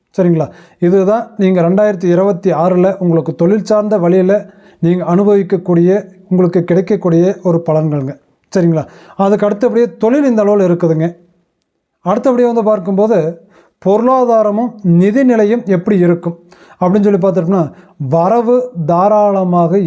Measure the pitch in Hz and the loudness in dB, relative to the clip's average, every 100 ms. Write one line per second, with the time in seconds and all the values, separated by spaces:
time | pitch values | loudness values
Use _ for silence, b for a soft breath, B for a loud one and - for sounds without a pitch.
0 | _ - 175 165 139 B B B 175 196 | _ -2 0 0 -2 B B B 0 2
1 | 190 226 226 - 190 185 170 190 214 196 | 2 -2 -4 -2 0 2 2 2 0 0
2 | 180 175 196 185 185 151 175 180 190 190 | 0 0 0 0 -2 0 0 2 0 0
3 | 175 165 151 - 170 208 - 214 208 208 | -2 -2 -2 -2 0 0 0 -2 0 0
4 | 175 185 185 202 202 B B B 165 180 | 2 2 2 0 -4 B B B -2 0
5 | 160 175 202 202 196 190 180 175 175 196 | 0 0 2 0 0 -4 0 0 2 0
6 | - - - 185 180 175 170 180 180 208 | -4 -18 -4 0 0 0 0 -2 0 -2
7 | 185 165 175 190 185 165 170 156 156 147 | 0 2 0 -2 -2 -2 0 -2 -2 -4
8 | 135 - _ _ _ 196 175 160 - B | -6 -12 _ _ _ -2 0 0 -6 B
9 | B B 196 202 208 202 247 220 240 - | B B -2 0 -2 -2 -2 0 -2 -2
10 | 220 277 277 220 202 208 185 175 170 160 | -2 0 0 0 0 2 0 0 0 -2
11 | 165 170 _ _ _ _ _ _ _ _ | -4 -6 _ _ _ _ _ _ _ _
12 | 175 214 254 247 240 233 214 208 175 190 | -4 -2 0 0 0 0 0 -2 -2 0
13 | 214 208 156 170 _ b b _ 190 208 | 2 0 -2 -8 _ b b _ -2 0
14 | 247 262 240 226 214 202 247 - 180 170 | 2 2 2 2 0 -2 -6 -4 0 2
15 | 196 233 262 233 208 240 220 185 180 196 | 2 2 2 2 2 0 0 -2 0 2
16 | 175 175 175 170 _ B B B 180 208 | 2 0 -4 -10 _ B B B 0 2
17 | 202 196 190 185 165 196 151 B B B | 2 2 0 0 0 -2 -2 B B B
18 | 135 165 180 233 226 247 247 175 156 170 | -2 0 0 0 0 -2 -2 -6 -2 0
19 | 202 214 208 196 185 175 170 196 | 2 2 2 0 0 0 0 0